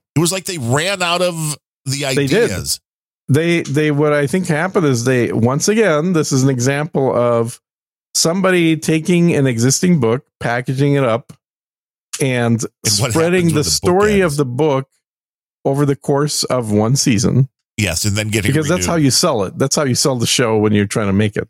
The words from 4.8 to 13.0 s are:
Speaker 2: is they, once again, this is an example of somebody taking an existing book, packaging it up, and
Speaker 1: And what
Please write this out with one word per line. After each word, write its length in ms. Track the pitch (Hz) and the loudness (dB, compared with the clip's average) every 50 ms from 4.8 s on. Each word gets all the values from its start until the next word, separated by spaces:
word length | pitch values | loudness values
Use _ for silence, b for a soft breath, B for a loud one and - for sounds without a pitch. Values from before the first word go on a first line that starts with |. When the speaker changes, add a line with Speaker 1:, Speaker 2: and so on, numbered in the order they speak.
| 165 | 2
Speaker 2:
is 200 | 143 127 113 117 | 2 0 0 0
they, 280 | 131 131 123 113 - 98 | 0 2 2 0 0 0
once 360 | 107 110 123 135 160 - 208 | 0 0 0 0 0 0 0
again, 440 | 214 233 220 185 151 147 160 190 180 | 2 2 2 2 2 2 0 0 0
this 200 | 160 143 - 143 | 0 0 0 0
is 100 | 131 131 | 2 2
an 60 | 139 | 2
example 680 | 135 120 120 135 139 143 156 170 - 147 135 123 - | 2 0 0 0 -2 -2 -4 -4 -2 -2 0 0 0
of 460 | 117 120 120 120 117 117 117 - - _ _ _ _ _ _ _ _ _ _ - | 2 2 2 2 0 0 -2 -6 -12 _ _ _ _ _ _ _ _ _ _ -4
somebody 640 | - - 160 170 196 185 185 185 175 165 160 160 | -2 0 0 0 0 0 2 2 2 2 2 0
taking 580 | 156 - - 160 160 156 190 180 175 170 170 - | 0 0 0 -2 0 0 0 2 2 4 2 2
an 120 | 143 135 | 2 0
existing 540 | 131 120 113 117 131 139 - - 180 175 147 | 0 0 2 2 0 2 2 2 2 2 2
book, 260 | 117 110 117 135 - _ _ - | 2 0 0 -2 -4 _ _ -8
packaging 580 | - 123 120 123 123 - 131 131 143 143 143 | -6 -4 -4 -4 -4 -4 -2 0 0 2 2
it 80 | 143 135 | 2 2
up, 280 | 117 110 123 - - - _ _ _ _ _ _ _ _ _ _ _ _ _ _ _ - - | 0 0 -2 -4 -10 -20 _ _ _ _ _ _ _ _ _ _ _ _ _ _ _ -8 -4
and 420 | 143 131 127 120 120 117 117 113 - | -2 -2 0 0 0 0 0 -2 -4
Speaker 1:
And 360 | - - _ - - - | -6 -12 _ -6 -4 -2
what 140 | - | -2